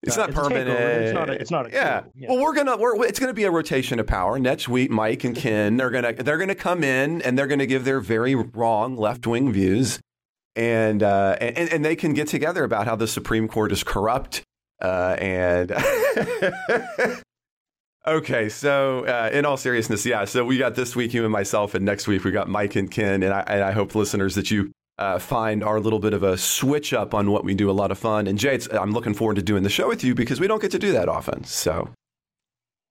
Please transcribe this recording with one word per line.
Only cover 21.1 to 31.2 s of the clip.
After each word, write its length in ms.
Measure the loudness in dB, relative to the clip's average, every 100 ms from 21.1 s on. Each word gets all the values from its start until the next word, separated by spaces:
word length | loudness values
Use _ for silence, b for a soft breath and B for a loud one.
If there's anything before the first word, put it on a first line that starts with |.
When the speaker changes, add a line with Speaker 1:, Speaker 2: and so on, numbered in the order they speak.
Speaker 1:
you 100 | 0
and 80 | 0
myself, 420 | 0 0 0 0
and 100 | 0
next 220 | -2 -2 0
week 180 | 0
we 60 | 0
got 180 | -2 -2
Mike 280 | -2 -2 -2
and 140 | -2
Ken, 320 | -2 0 2
and 100 | 2
I, 80 | 0 0
and 160 | 0
I 100 | 2
hope, 220 | 0 0
listeners, 400 | 0 0 0 0
that 160 | -2 0
you, 220 | 0 0 -6 _ -6
uh, 200 | -2 -2
find 460 | -2 -2 0 0
our 160 | 0 0
little 180 | 2 2
bit 140 | 2
of 100 | 2
a 140 | 2 2
switch 560 | 0 0 2 0 0
up 220 | -2 0
on 160 | 0 2
what 140 | 0
we 100 | 0
do 160 | 2 2
a 20 |
lot 180 | 2 0
of 80 | -2
fun. 280 | 0 0 0
And 120 | 0
Jay, 160 | 0
it's, 140 | 0 -2
I'm 200 | -2 0
looking 220 | -2 -2
forward 220 | -2 0 0
to 60 |
doing 200 | 0 0
the 80 | 2
show 180 | 0 0
with 160 | 0
you 100 | 0
because 240 | 0 0 0
we 80 | 0
don't 160 | 0
get 80 | 0
to 60 | -2
do 140 | 0
that 160 | 2 2
often, 360 | -2